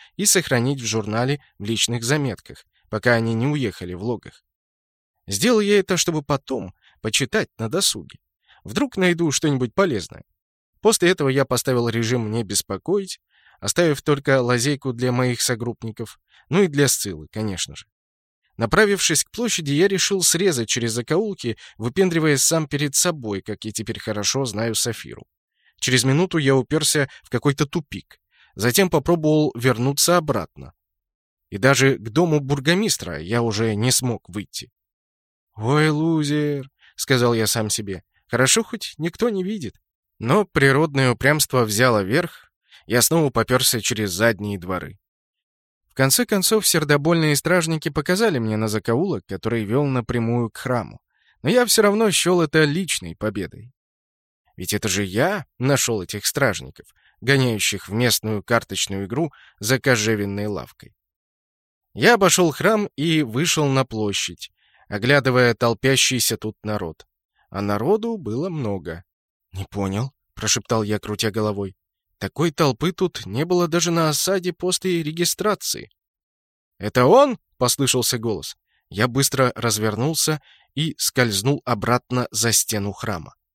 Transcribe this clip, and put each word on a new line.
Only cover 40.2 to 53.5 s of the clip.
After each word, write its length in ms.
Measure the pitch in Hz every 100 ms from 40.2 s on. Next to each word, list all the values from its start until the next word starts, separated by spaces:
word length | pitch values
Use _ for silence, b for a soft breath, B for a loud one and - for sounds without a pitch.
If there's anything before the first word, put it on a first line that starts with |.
| 113 190
природное 640 | 196 - 139 135 160 139 127
упрямство 540 | 120 135 151 - 131
взяло 380 | 110 104 127 110
верх, 500 | 95 139 175 - _ _ b b -
я 160 | 120
снова 280 | - 165 147
поперся 500 | 117 110 123 - 117
через 320 | - 107 104
задние 460 | 87 117 98 104 101
дворы. 400 | 87 92 - 101 _ _ _ _ _ _ _ _ _
В 20 |
конце 300 | - 135 -
концов, 420 | 247 202 - 220 -
сердобольные 680 | 170 147 147 151 170 156 143
стражники 540 | 156 180 160 160 151
показали 480 | 143 147 185 226 139
мне 180 | 110 107
на 100 | 110
закоулок, 600 | 107 - 117 131 110 -
который 380 | 95 117 117
вел 200 | 101 127
напрямую 640 | 143 131 113 120 113 120 117
к 80 | -
храму. 460 | 127 123 95 - _ _ _ _
Но 80 | 143
я 160 | 247 240
все 160 | -
равно 280 | 202 208 220
счел 300 | 156 170 180
это 240 | 156 160
личной 500 | 151 156 175 - 87
победой. 600 | 82 107 101 87